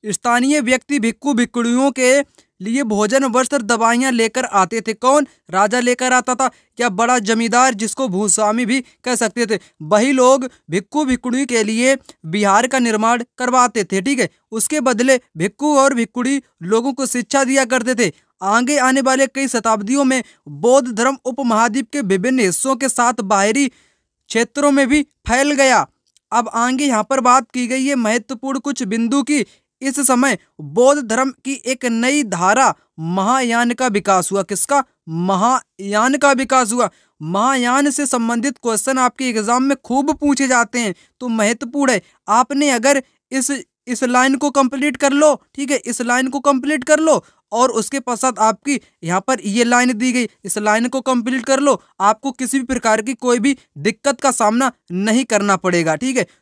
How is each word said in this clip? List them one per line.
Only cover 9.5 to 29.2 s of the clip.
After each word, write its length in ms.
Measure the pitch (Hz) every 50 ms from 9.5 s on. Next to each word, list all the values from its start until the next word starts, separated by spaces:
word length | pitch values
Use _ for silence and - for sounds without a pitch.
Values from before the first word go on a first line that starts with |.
| 220 190 - _ _ _ 156
वही 280 | 151 208 208 226 269
लोग 360 | 277 262 254 254 269 277 254 254 _ _ _ -
भिक्खु 340 | 151 196 202 _ - 294 311
भिक्षुणी 420 | 262 254 240 - 254 233 262 277
के 160 | 247 240 226 220
लिए 320 | 208 220 220 247 262 269 262 _ - - _ -
बिहार 400 | 160 165 208 208 196 190 214 247
का 120 | 262 269 262
निर्माण 440 | 240 233 220 214 220 226 240 240 240 _ _ -
करवाते 460 | 247 247 247 254 247 247 - 233 196
थे, 180 | - 196 196
ठीक 160 | 185 269 285 254
है। 100 | 214 160 _ _ _ _
उसके 280 | - 226 - - 302 302
बदले 380 | 247 262 240 208 247 262 262 247 _ _ _
भिक्खु 380 | 156 170 208 - _ 277 302 294
और 180 | 277 269 277 277
भिक्षुणी 460 | 240 233 - _ 240 247 262 277 277 - _ _ _ 165
लोगों 280 | 180 214 226 240 277
को 140 | 254 247 269
शिक्षा 380 | 220 - 247 240 _ - 277 269
दिया 200 | 247 269 269 269
करते 280 | 220 254 254 233 247 254
थे। 160 | 214 240 170 - _ _ _ _ _ 185
आगे 340 | 196 208 233 247 247 294 285
आने 200 | 254 262 262 277
वाले 240 | 254 262 262 262 269 262
कई 200 | _ 269 277 254
शताब्दियों 560 | - 240 196 226 220 214 208 202 262 285 277
में 180 | 254 262 254 233 _ _ _ _ 156
बौद्ध 400 | 147 143 160 240 254 277 254 247
धर्म 300 | 233 196 240 262 277 262 _
उपमहाद्वीप 680 | 247 240 285 269 240 226 214 226 240 208 262 262 _
के 100 | - 294
विभिन्न 380 | 240 185 190 190 180 254 262 262
हिस्सों 340 | 226 185 170 - - 262 262
के 120 | 233 269 262
साथ 300 | - - 240 240 240 233 220
बाहरी 440 | 190 214 196 196 208 226 269 285 247
क्षेत्रों 1000 | _ _ _ _ _ _ _ _ _ _ _ _ - 226 240 - _ 285 285 294
में 140 | 277 277 277 226
भी 140 | 277 302 285 _ _ _ _
फैल 260 | - 226 254 277 294 294
गया। 320 | 262 277 262 247 208 143 _ _ _ _ _ _ _ _ _
अब 160 | 202 233 233 226
आगे 340 | - 226 240 247 254 262 294
यहाँ 180 | 285 247 214 214
पर 160 | _ 269 262
बात 300 | 233 247 247 262 254 _
की 160 | - 254 247
गई 180 | 226 254 269 262
है 80 | 277 285
महत्वपूर्ण 640 | 254 233 208 226 247 233 - 269 233 - 269 269 269
कुछ 240 | - 285 277 - 254
बिंदु 380 | 190 214 226 233 233 262 285